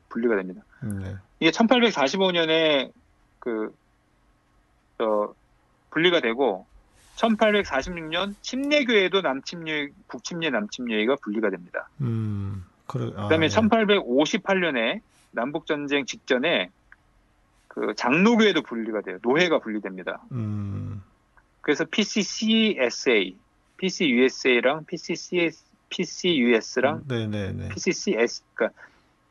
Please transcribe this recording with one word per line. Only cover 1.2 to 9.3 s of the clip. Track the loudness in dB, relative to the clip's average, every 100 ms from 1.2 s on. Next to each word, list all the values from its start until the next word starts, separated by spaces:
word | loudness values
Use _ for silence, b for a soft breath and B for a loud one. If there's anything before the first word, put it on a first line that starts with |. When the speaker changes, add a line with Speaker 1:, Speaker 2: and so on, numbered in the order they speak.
| -14 -2
Speaker 1:
이게 | 0
천팔백사십오 | 4 4 4 4 2 0 2 0
년에 | 2 2 2 4 2 0 -10 _ _ _ -12
그, | -6 -4 -6 -10 _ _ _ _ _ _ _ _ _ _ _ -4
저, | 0 0 -2 -8 _ _ _ _ _
분리가 | 2 4 4
되고, | 2 0 0 0 -8 -20 _ _ _ -2
천팔백사십육 | 0 4 4 2 0 -4 -4 -8 -6
년 | -4 -6 -8
침례교회도 | -8 -4 0 2 4 4 4 2
남침례, | 0